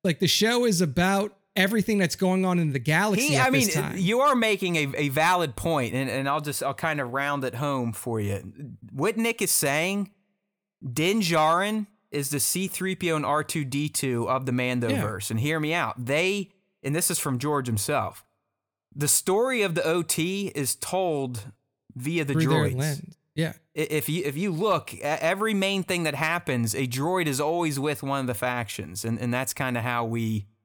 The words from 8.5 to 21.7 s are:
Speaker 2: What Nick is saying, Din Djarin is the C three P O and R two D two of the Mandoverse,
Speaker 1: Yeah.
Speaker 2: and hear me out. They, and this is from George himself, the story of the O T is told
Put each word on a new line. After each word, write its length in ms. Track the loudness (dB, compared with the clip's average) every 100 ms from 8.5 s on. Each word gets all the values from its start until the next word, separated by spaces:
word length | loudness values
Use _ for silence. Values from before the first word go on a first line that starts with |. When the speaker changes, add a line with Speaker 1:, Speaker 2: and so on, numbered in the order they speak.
| -14 -14 -14 -12
Speaker 2:
What 260 | -2 -2 0
Nick 220 | -2 0
is 120 | 0
saying, 580 | 2 2 2 0 -2 -4 _ _ _ _ _ _ _ -6
Din 280 | 0 2 2
Djarin 640 | 4 4 6 4 2 -2 -6 _ _
is 200 | -4 -2
the 80 | 0
C 280 | 0 0 -2
three 280 | -2 -4 -2
P 160 | 0
O 40 | 0
and 100 | 0
R 180 | 0
two 220 | 0 -2 -2
D 220 | -2 -2
two 400 | -2 -2 0 0
of 200 | 0 0
the 40 |
Mandoverse, 800 | 0 0 0 0 0 -2 -4 -4
Speaker 1:
Yeah. 40 |
Speaker 2:
and 60 | 0
hear 200 | 0 0
me 160 | 0 0
out. 280 | -2 -4
They, 500 | 0 2 2 0 -4 _ _ _
and 140 | -2 0
this 160 | 0
is 80 | 0
from 180 | -2 -2
George 300 | 0 0 0
himself, 580 | -2 0 -2 -2 -8 _ _ _ _ _ _ _ -4
the 120 | 2
story 540 | 2 4 2 2 2
of 140 | 0 0
the 80 | 0
O 160 | 0
T 500 | 0 -2 0 -2 -4 -2
is 200 | -4 -4
told 760 | -2 0 0 0 -2 -6 -12 -20 _